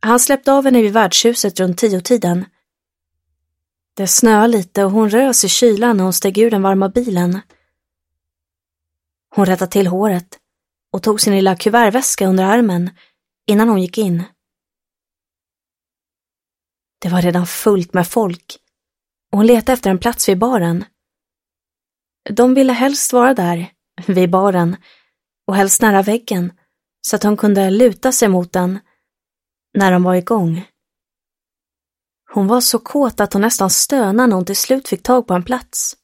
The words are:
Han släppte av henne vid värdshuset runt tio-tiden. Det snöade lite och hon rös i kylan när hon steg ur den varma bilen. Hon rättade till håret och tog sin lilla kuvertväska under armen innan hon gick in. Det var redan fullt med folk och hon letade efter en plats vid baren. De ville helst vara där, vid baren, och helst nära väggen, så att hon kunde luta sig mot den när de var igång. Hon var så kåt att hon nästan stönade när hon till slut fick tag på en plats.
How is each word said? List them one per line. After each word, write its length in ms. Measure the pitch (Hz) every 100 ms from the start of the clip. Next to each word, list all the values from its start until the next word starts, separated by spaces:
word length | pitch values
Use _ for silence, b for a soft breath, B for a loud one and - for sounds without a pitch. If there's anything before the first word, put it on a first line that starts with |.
Han 200 | 220 240
släppte 320 | - 277 277
av 120 | 277
henne 180 | 269 247
vid 100 | 214
värdshuset 680 | 214 202 - 233 240 202 185
runt 180 | 185 180
tio-tiden. 640 | 226 185 175 240 175 175 185 _ _ _ _ _ _ _ _ _ _ _ _ _ _
Det 120 | - 196
snöade 420 | - 233 214 226
lite 360 | 226 175 -
och 60 | 196
hon 200 | 202 220
rös 340 | 214 269 247
i 40 | 196
kylan 480 | - 240 208 240 214
när 80 |
hon 80 | 185
steg 260 | 180 202 190
ur 120 | 226
den 120 | 214
varma 260 | 196 190 190
bilen. 520 | 220 247 180 175 185 - _ _ _ _ _ _ _ _ _ _ _ _ _ _ _ _ _ _
Hon 120 | - 190
rättade 240 | 185 185
till 160 | - 190
håret 520 | 180 214 185 175 - _ _ _ _ _
och 100 | 196
tog 180 | 220 208
sin 120 | -
lilla 240 | 196 190 180
kuvertväska 680 | - 226 226 233 269 - 190
under 180 | 185
armen 460 | 190 226 233 175 180 b b b _ _ -
innan 220 | 208 226
hon 140 | 208
gick 160 | 180 180
in. 260 | 208 170 180 _ _ _ _ _ _ _ _ _ _ _ _ _ _ _ _ _ _ _ _ _ _ _ _ _ _ _
Det 100 | 185
var 140 | 180
redan 240 | 175 175 175
fullt 480 | - - 202 175
med 140 | 180 175
folk 480 | - 208 175 _ - _ _ _ _ _ _ _
och 60 | 202
hon 80 | 220
letade 260 | 240 220
efter 180 | 254 202
en 80 | 190
plats 300 | 233 233 -
vid 100 | 185
baren. 460 | 233 247 170 170 196 _ _ _ _ _ _ _ _ _ _ _ _ _ -
De 240 | 214 247
ville 180 | 262 262
helst 400 | 240 262 285 -
vara 220 | 247 247
där, 380 | 262 175 170 175 _ _ - 180
vid 240 | 185 185
baren, 460 | 185 196 180 170 185 b b b b _ _ -
och 100 | 196
helst 260 | 196 -
nära 200 | 226 196
väggen, 500 | 196 226 - 190 180 - _ _ _ _
så 160 | - 208
att 60 |
hon 140 | 208 208
kunde 340 | 214 196 190
luta 420 | 196 247 190 262
sig 160 | 254 220
mot 240 | 185 175
den 260 | 185 180 190 _ _ _ _ _ _ _ _ _
när 180 | 202 196
de 100 | 180
var 120 | 180
igång. 520 | 185 180 226 170 165 - _ _ _ _ _ _ _ _ _ _ _ _ _ _ _ _
Hon 140 | 220 196
var 140 | 240
så 180 | 247 233
kåt 420 | - 285 262 -
att 120 | 202
hon 100 | 196
nästan 280 | 214 - 190
stönade 580 | - - 277 208 208 254
när 80 | 190
hon 80 |
till 120 | 175 196
slut 320 | - 269 -
fick 140 | 190
tag 240 | - 254 240
på 80 |
en 100 | 180
plats. 520 | 175 247 - - - -